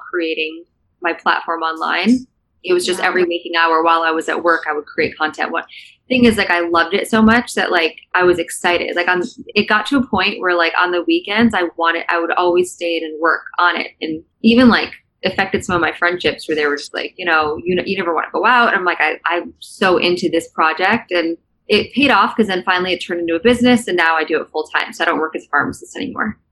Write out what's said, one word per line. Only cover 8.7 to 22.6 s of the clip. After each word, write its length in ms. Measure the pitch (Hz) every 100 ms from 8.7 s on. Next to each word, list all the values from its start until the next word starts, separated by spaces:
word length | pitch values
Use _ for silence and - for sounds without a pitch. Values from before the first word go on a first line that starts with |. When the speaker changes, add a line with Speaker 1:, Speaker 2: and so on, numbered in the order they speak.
| 175 165 175
Speaker 1:
Like, 120 | 175
on, 160 | 180 170 - - 208
it 120 | 208
got 200 | 214 -
to 100 | 277
a 80 | -
point 340 | 190 196 -
where, 160 | 185 175
like, 180 | 165 -
on 140 | 175
the 100 | 175
weekends, 540 | 165 170 185 208 233 208
I 80 | 170 -
wanted, 300 | 165 170 -
I 120 | 175
would 100 | 165
always 420 | - 180 175 180
stay 280 | - 175 165
and 200 | 160 156
work 260 | 165 - - -
on 200 | 175 170
it. 160 | - -
And 240 | 160 160 - _
even, 260 | 226 233 254
like, 220 | 175 151 - _ _ 190
affected 400 | 190 190 190 180
some 80 | 175
of 60 |
my 100 | 180
friendships 560 | - 175 180 156 - -
where 80 | 151
they 120 | 147
were 100 | 143
just 160 | -
like, 220 | - - -
you 80 | 180
know, 320 | 160 151 165
"You, 180 | 175 180
you 140 | - 190
never 160 | 170
wanna 140 | 160 -
go 140 | 160 208
out." 220 | 247 233
And 100 | 196
I'm 80 | 180
like, 140 | 165
"I, 180 | 156 - -
I'm 300 | 175 175 -
so 400 | - - 190 175
into 320 | 175 180 175
this 180 | 165 -
project." 600 | - 160 160 185 233 -
And 280 | 175 165 165 _ _ -
it 240 | 208 -
paid 180 | 233 285
off, 260 | 208 226 -
'cause 80 | 208
then 160 | 185